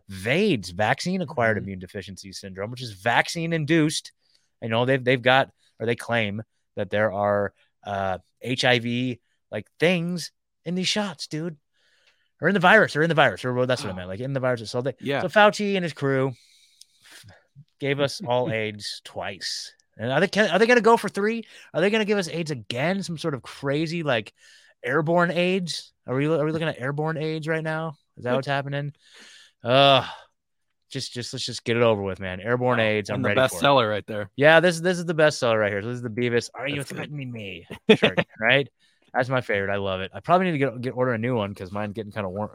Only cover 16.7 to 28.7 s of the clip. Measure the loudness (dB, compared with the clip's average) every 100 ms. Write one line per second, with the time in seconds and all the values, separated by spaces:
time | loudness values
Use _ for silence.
16.7 | -20 _ _ -20 -20 -20 -20 _ -20 -20
17.7 | _ -2 0 0 -2 0 0 0 -2 -4
18.7 | -6 -12 -14 -12 -10 -8 -8 -10 -10 -12
19.7 | -18 _ -8 -2 0 2 2 2 4 4
20.7 | 6 6 4 2 -2 -4 -4 -10 -20 -6
21.7 | 0 2 2 0 0 -2 -4 -6 -6 -6
22.7 | -4 -2 -2 -6 -6 -4 -4 -8 -8 -2
23.7 | -2 -2 -2 0 -2 -2 -12 _ -20 _
24.7 | _ -2 0 2 4 2 2 0 0 -4
25.7 | -8 -14 _ -4 -2 0 0 0 -2 -4
26.7 | -4 -6 -4 -4 -4 -6 -6 -4 -4 -4
27.7 | -6 -6 -10 _ -8 -2 -2 -2 -4 -4